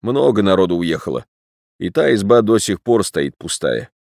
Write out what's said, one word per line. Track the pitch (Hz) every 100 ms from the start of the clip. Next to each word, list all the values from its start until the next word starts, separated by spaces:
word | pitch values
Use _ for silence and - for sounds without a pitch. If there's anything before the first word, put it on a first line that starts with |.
много | 110 135 139 107
народу | 98 95 90 87
уехало. | 85 80 - 62 - _ _ _ _ _
И | -
та | - 151
изба | 113 98 120
до | 110 113
сих | - 92
пор | - 113
стоит | 95 78 71 -
пустая. | 82 - 73 58 62 _